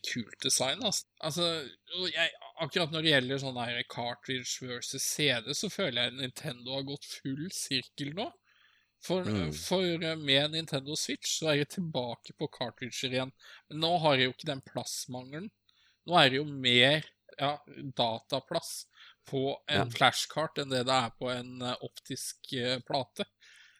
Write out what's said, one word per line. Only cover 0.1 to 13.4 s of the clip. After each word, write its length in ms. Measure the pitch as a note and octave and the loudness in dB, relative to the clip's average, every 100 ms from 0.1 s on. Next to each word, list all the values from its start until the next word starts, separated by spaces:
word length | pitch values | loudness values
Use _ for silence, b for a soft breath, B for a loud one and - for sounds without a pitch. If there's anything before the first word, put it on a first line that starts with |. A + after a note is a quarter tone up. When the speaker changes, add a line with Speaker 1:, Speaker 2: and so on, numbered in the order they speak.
| B2 G#2+ - | -6 -8 -6
Speaker 1:
design, 380 | C3+ - C3 D#3+ | 0 2 0 -2
altså. 240 | A3 - - _ | -2 -4 -6 _
Altså, 240 | D#3 D3+ E3+ E3 B2+ F2 _ F3 | -6 -2 -2 -2 -6 -14 _ -6
og 80 | F3+ | -4
jeg, 220 | D#3 E3 - C3 - | 0 0 -2 -14 -6
akkurat 280 | D#3 F#3 E3 | -4 0 0
når 140 | D#3+ D#3+ | 2 4
det 60 | |
gjelder 280 | C#3+ B2 C3+ | 4 4 -2
sånn 160 | C3+ B2 | -4 -4
her 220 | A#2+ A#2+ B2+ | -4 -4 -6
cartridge 800 | - A#2+ A#2+ - C3 B2 - B2+ | -4 -4 -6 -6 -6 -4 -6 -6
versus 400 | A#2+ - C3+ - | -8 -8 -4 -4
C 220 | - D3+ A#2+ A2 | 2 2 2 0
D, 80 | C#3+ | -4
så 140 | G#3 | -4
føler 360 | - F#3 A#2+ B2 | -2 -2 0 -2
jeg 60 | B2+ | -2
Nintendo 560 | C3 - D#3 B2 A#2+ C3+ | -8 -6 -10 -8 -6 -6
har 120 | C#3 | -6
gått 160 | C#3 - | -8 -10
full 380 | - C3+ C3+ F3 | -8 -6 -4 -6
sirkel 640 | - - C3 - - C#3+ E3 | -6 -4 -4 -4 -8 -8 -6
nå. 140 | C#4+ - _ _ _ _ _ _ | -8 -10 _ _ _ _ _ _
For, 200 | - F3+ | -2 0
Speaker 2:
Mm. 280 | F#3 G#3+ D#3+ | 2 0 0
Speaker 1:
for, 300 | D#2+ - F#3 | -2 -2 0
eh, 320 | F3+ E3 D#3+ D#3+ | 2 0 -2 -2
med 360 | C#3+ C3+ D3+ | 4 4 4
Nintendo 440 | D#3 E3 D3 C3+ D3+ | -2 -4 -4 -2 -4
Switch 420 | - - - - | -4 -4 -2 0
så 120 | D#3+ | 2
er 60 | C#3+ | 2
det 120 | C#3+ - | 2 -2
tilbake 580 | E3+ D3 A#2+ A2+ - - | -4 -2 -4 -6 -12 -8
på 120 | D3+ | -8
cartridger 640 | - A#2+ - B2 - B2+ | -4 -8 -6 -10 -6 -2
igjen. 200 | B2+ C3 - | -2 -2 -8